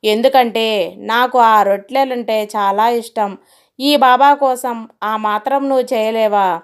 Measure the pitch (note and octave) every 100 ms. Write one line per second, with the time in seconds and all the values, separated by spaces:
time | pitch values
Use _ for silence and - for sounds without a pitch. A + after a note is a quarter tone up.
0 | G#3+ D#4 C4+ C4+ A#3+ G#3+ A3 G#3+ E3+ F3+
1 | G#3 A3+ B3+ B3 A3+ A3 G3 G3 G3 C4
2 | C4+ B3 A#3 A3 G#3+ G#3+ G3+ G3 A3+ A#3+
3 | A3 - G3+ F#3+ _ _ _ _ C4+ D4
4 | C4 B3 C#4 C#4+ C#4 B3+ B3+ A#3+ A3 _
5 | G#3 A3 G#3+ G#3 G#3+ C4+ C#4 C4+ B3+ B3+
6 | A3 A3+ A3 G#3 F#3+ E3